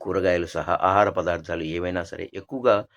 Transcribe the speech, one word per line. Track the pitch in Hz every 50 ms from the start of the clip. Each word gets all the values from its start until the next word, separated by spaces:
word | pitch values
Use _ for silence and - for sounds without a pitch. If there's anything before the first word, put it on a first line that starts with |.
కూరగాయలు | - 98 90 95 92 95 90 87 85
సహా | 82 - 82 76 - 85 -
ఆహార | - 92 95 101 104 101
పదార్థాలు | - 95 85 87 87 82 80 - 85 85 82
ఏవైనా | 78 80 85 90 90 90 90 87
సరే | - - - - - -
ఎక్కువగా | 95 92 - 139 131 120 127 - - 107 - _